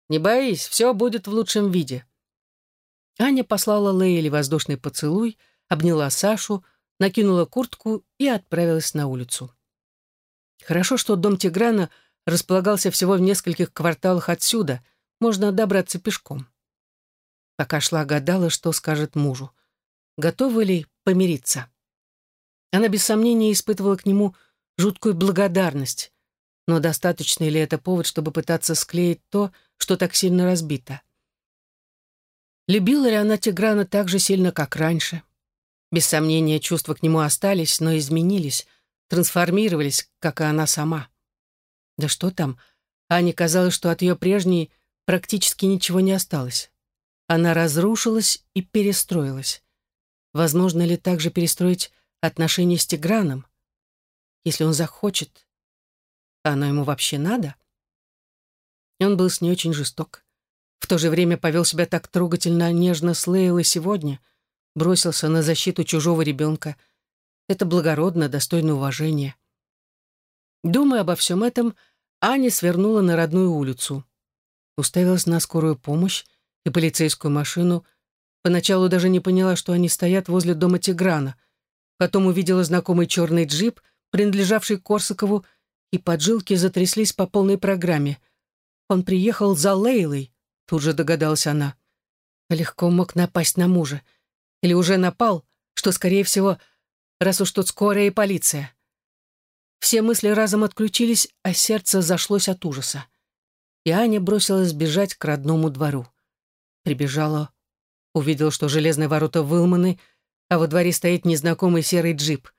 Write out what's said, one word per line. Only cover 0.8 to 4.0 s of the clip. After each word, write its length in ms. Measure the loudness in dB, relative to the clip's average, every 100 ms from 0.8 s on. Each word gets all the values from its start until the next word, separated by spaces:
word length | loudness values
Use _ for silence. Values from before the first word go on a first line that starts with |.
| 0
будет 340 | 2 -2 -2 -4
в 40 |
лучшем 400 | -4 -2 0 0
виде». 340 | 0 -2 -8 -12 _ _ _ _ _ _ _ _ _ _ -2
Аня 240 | 0 0
послала 480 | 0 -2 0 2 2
Лейле 380 | 2